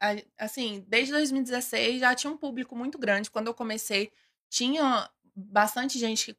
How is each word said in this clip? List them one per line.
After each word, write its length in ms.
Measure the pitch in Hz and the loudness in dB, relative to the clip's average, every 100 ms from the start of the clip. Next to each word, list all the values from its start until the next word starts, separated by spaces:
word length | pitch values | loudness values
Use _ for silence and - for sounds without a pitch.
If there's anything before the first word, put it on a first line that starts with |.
A-, 160 | 208 208 202 - | 0 0 -6 -10
assim, 460 | 214 269 233 202 190 | -8 -4 -4 -4 0
desde 240 | 220 269 | 0 2
dois 200 | 294 302 | 2 2
mil 80 | 269 | 0
e 20 | |
dezesseis 560 | 254 247 247 226 226 254 | 0 -2 -2 0 0 4
já 140 | 254 | 2
tinha 180 | 254 285 | 2 -2
um 40 | 302 | -6
público 400 | 285 247 247 240 | -6 -6 -6 -6
muito 220 | 254 294 | -6 -2
grande. 320 | 220 202 208 | 0 0 0
Quando 160 | 220 220 | -4 -4
eu 60 | |
comecei, 560 | 233 226 220 - 202 214 - _ _ _ | -4 -4 -4 -2 0 0 -6 _ _ _
tinha 580 | - 247 302 277 233 196 - _ - | 0 2 2 4 2 0 -10 _ -16
bastante 540 | 196 202 214 - 269 262 | 0 2 4 2 -2 0
gente 280 | 226 220 | 0 0
que 80 | - | -4